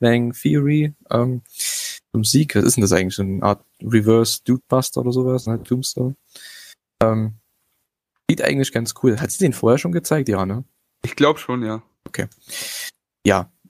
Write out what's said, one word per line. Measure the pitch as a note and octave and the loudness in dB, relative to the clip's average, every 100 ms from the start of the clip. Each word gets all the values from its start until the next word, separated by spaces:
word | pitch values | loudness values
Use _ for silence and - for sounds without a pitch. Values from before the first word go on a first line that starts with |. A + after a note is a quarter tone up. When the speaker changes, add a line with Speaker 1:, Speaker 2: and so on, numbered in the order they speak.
Speaker 1:
Bang | A#2+ A#2+ A#2+ | 2 2 0
Theory, | A#2+ D3+ D3 C#3+ D3+ D3+ D3 - | -2 0 2 2 2 0 -4 -4
ähm, | A#2 B2 B2 - - - - - - _ | 0 0 -4 -8 -10 -8 -8 -8 -12 _
zum | A2+ | -2
Sieg. | A2 C3+ D3+ G#2 | 2 2 2 2
Was | |
ist | G2+ B2 | 2 2
denn | |
das | G2+ | 2
eigentlich? | F2+ F#2 | 2 0
So | - | -2
eine | G2 F#2+ | -4 0
Art | G#2 G2+ _ - | 0 0 _ -14
Reverse | A2+ A2+ G#2 A2+ A2+ - | 0 2 6 4 4 0
Dude | - B2+ - | -2 -2 0
Buster | C3 B2+ - | 0 0 -2
oder | B2 | -2
sowas, | B2+ B2+ B2+ A2+ | 0 0 -2 -2
ne? | A2+ | -6
Tombstone. | A#2 B2+ C3 - B2+ C#3 _ - - - - - _ - | -4 -4 -4 -4 -4 -6 _ -20 -20 -20 -20 -20 _ -2
Ähm, | A2+ A2 A2 A2 _ _ _ _ _ _ _ _ - | 0 0 -2 -6 _ _ _ _ _ _ _ _ -2
sieht | E3+ | 0
eigentlich | - C#3 C3+ | 0 0 0
ganz | A#2 A#2 - | -2 -4 -2
cool. | C3 A2+ | 0 0
Hat | D3+ | -2
sie | - | 0
den | F#3 | 0
vorher | - A2+ B2 | 2 2 2
schon | F3 | 0
gezeigt? | F3 E3+ D#3 C3+ | -4 -2 -2 0
Ja, | G2 F#2+ | -2 -2
ne? | G#2 C3 _ _ _ | -6 -8 _ _ _
Speaker 2:
Ich | - - | -8 0
glaub | C#3+ D3+ | 2 2
schon, | - B2 | -4 -6
ja. | A2+ A2 - _ - | -4 -6 -12 _ -14
Speaker 1:
Okay. | - F#2 _ - - - - - - _ _ G2+ | -8 -8 _ -16 -12 -12 -12 -12 -16 _ _ 2
Ja, | G2 F2+ _ _ | 2 0 _ _